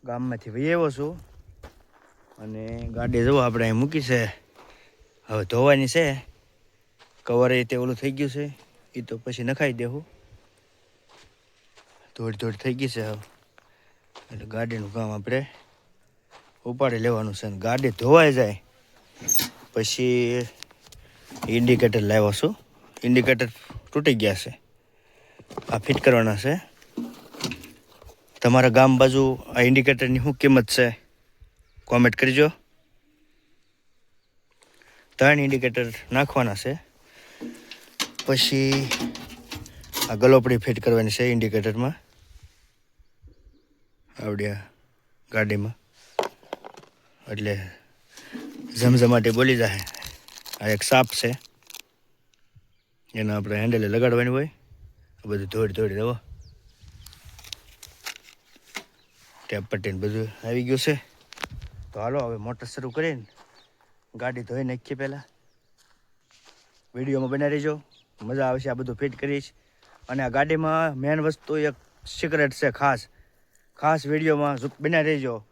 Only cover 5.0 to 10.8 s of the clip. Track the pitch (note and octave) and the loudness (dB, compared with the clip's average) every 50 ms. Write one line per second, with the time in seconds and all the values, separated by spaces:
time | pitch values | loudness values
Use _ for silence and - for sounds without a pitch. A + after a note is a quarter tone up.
5 | _ _ _ _ _ - A2+ G#2+ - F#2 - A#2 B2+ C#3+ C#3+ C3+ C3+ B2+ - E3+ | _ _ _ _ _ -6 -4 -4 -4 -2 0 2 6 6 6 6 4 0 2 0
6 | E3 D3 C3+ C3+ - - - _ _ _ _ _ _ _ _ _ _ _ _ _ | 0 0 -2 -6 -10 -16 -20 _ _ _ _ _ _ _ _ _ _ _ _ _
7 | - _ _ _ _ - A#2+ A#2+ B2 B2+ B2+ B2+ B2 A#2 C3 B2 B2 B2+ B2+ A2 | -20 _ _ _ _ -2 2 4 4 4 4 2 0 0 -2 -4 -2 -2 -4 -4
8 | - C#3+ C3+ C3+ C#3+ C#3 B2 C#3 D3 D3 C3+ - - _ _ _ _ _ _ B2+ | -4 -6 -4 -2 -4 -4 -4 -6 -8 -8 -10 -16 -20 _ _ _ _ _ _ -14
9 | A#2 - A2+ A2+ - B2+ B2 A#2+ A#2+ A#2+ C3+ - D#3 C#3 B2 A#2 A#2+ A#2+ B2 D3 | -10 -10 -10 -10 -10 -10 -8 -6 -4 -4 -2 -2 -2 -2 -2 -4 -6 -8 -8 -10
10 | D#3+ _ - _ _ - - - _ _ _ _ _ _ _ _ | -14 _ -20 _ _ -20 -20 -20 _ _ _ _ _ _ _ _